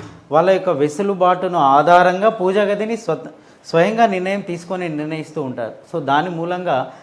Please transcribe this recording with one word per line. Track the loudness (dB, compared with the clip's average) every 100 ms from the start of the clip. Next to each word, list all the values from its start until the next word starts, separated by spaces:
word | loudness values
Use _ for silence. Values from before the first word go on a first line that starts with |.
| -12 -20 -2
వాళ్ళ | 2 4
యొక్క | 2 2
వెసులుబాటును | 0 0 -2 -4 0 2 2 0 2
ఆధారంగా | 4 4 6 6 6 2 0
పూజ | 0 -2 0
గదిని | 0 -2 -4 -6
స్వత-, | -4 -6 -6 -20 -20 _ -2
స్వయంగా | 2 2 2 2
నిర్ణయం | 0 -4 -6
తీసుకొని | -6 -10 -8 -6 -6
నిర్ణయిస్తూ | -6 -6 -8 -10 -8
ఉంటారు. | -8 -8 -10 -10 -10
So, | -8
దాని | -2 0 0
మూలంగా | -6 -6 -6 -4 -4 -4 -12